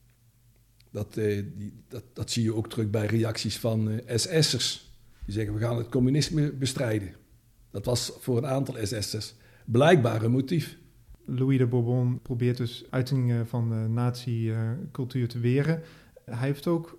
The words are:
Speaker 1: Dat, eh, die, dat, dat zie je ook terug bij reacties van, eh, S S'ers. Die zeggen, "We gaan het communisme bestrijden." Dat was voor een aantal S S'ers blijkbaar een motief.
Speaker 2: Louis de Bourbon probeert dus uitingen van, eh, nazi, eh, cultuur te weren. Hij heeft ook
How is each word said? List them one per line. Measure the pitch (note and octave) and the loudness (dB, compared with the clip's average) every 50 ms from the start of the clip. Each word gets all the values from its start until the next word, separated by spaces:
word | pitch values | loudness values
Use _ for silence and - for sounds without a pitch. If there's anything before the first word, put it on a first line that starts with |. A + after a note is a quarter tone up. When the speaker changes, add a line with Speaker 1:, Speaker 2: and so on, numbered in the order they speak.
| _ _ _ _ _ _ _ _ _ _ _ _ _ _ _ _ - - | _ _ _ _ _ _ _ _ _ _ _ _ _ _ _ _ -18 -10
Speaker 1:
Dat, | - G2+ G#2 - - | -8 -8 -8 -6 -4
eh, | A2+ G#2+ G#2 G#2 G2+ G2+ G2+ F#2 | -2 0 0 0 0 -4 -6 -8
die, | G2+ G2+ G#2 - - - - | -10 -10 -10 -12 -14 -18 -16
dat, | C3 A2+ - - | -16 -16 -16 -12
dat | - - A2 - | -10 -8 -6 -2
zie | - A#2+ | 0 0
je | A2+ A2 G#2+ | 2 2 2
ook | A2+ A2 - | 0 -2 -2
terug | - A#2 A2 G2+ | -2 -2 -2 0
bij | G#2 A2 G#2+ | 0 0 0
reacties | G#2 A2 A2+ A2 G#2+ - - - A2 - - | 2 2 2 2 0 -2 -4 -4 -4 -4 -2
van, | - A2+ A2+ A2 G#2+ G#2+ | 0 0 2 2 2 0
eh, | G#2+ A#2 - - - | 0 -2 -2 -2 -2
S | A2 | 0
S'ers. | - - E3+ D#3+ D#3 - - - - - - - - - - - - - - - - | 0 2 4 4 4 4 2 0 -2 -2 -4 -6 -12 -18 -20 -20 -20 -20 -18 -12 -8
Die | - G2 | -4 -2
zeggen, | A2 A2 G2+ G#2+ | -2 -2 -2 -2
"We | G#2+ | -2
gaan | A2+ A#2+ A#2+ | 0 0 0
het | A#2 A2+ - | -2 -2 0
communisme | - C3 B2 B2+ C#3+ D3+ D3 - E3 D3+ D3 D3 | 2 4 4 4 4 2 2 2 0 0 0 0
bestrijden." | C#3+ C3 C3+ B2+ - - C3 A2+ G#2+ G#2+ G2 F2 - - - _ - _ _ _ _ _ - _ | -2 -2 -4 -2 -2 -2 -2 0 0 -2 -2 -6 -10 -16 -20 _ -20 _ _ _ _ _ -18 _
Dat | - G2+ G#2 | -10 -6 -2
was | A2+ A#2+ - - - - - | -2 0 0 -2 -4 -8 -6
voor | - C3 B2 | -2 0 0
een | A#2 D3+ | 0 0
aantal | C#3+ C3 C#3 C3+ - A2+ A2+ A2 | 0 0 -2 -2 -2 -4 -4 -4
S | F#2+ | -4
S'ers | A2+ G#2+ G2 - - G#2+ - - - - - - - - - | -4 -4 -4 -4 -6 -6 -8 -10 -14 -20 -20 -20 -20 -14 -4
blijkbaar | - A2 A#2+ C#3+ E3 F#3 D3 A#2 A#2 A2+ G#2+ | 2 4 6 8 8 8 8 6 4 2 2
een | A2 A#2 | 2 2
motief. | B2 C3+ C3+ - F3+ D#3 - - - - - - - - - - - - - | 2 2 2 0 0 -2 -2 -4 -8 -18 -20 -20 -20 -20 -20 -20 -20 -16 -10
Speaker 2:
Louis | - C3 B2 C3 C3+ C3+ B2+ | -6 -2 0 2 4 4 4
de | B2+ | 4
Bourbon | A#2+ B2+ B2 A#2 A#2+ B2 B2+ B2 B2 B2+ B2 | 4 4 2 2 2 2 2 2 0 0 -2
probeert | - - B2+ A2+ B2 B2 B2 | -4 -4 -2 0 2 2 2
dus | B2 A#2+ A#2 - - - - | 0 -2 -6 -6 -10 -10 -4
uitingen | - C3 B2 - C#3+ C3 B2 A#2+ A#2+ A#2 A2+ | -2 -2 0 0 0 2 2 2 2 0 0
van, | A2+ - A#2+ A2+ A2+ | -2 -2 -2 -2 0
eh, | A2+ A2 A2 | 0 0 0
nazi, | A2 A2+ A#2+ A#2+ B2 B2 B2 - B2 A#2 A2+ A2+ A2+ | 0 0 0 0 0 -2 -2 -4 -4 -2 0 0 0
eh, | A2 A2+ A2+ A2+ A#2+ F3 - - | 0 0 -2 -2 -4 -4 -8 -8
cultuur | - - B2+ B2+ - C3 A#2+ A#2 | -6 -6 -6 -4 -2 -2 -2 -2
te | - A#2+ | -2 0
weren. | A#2 A#2+ B2+ C#3+ C#3+ D3+ E3 D#3+ - - - - - - - - _ | 2 2 2 4 2 2 0 -2 -4 -10 -18 -20 -20 -20 -20 -20 _
Hij | - A2+ A#2 C3 | -10 -6 -4 -2
heeft | C#3 C#3 - - | -2 -2 -2 -2
ook | F3 E3+ E3 E3 - - | 0 0 0 -2 -6 -16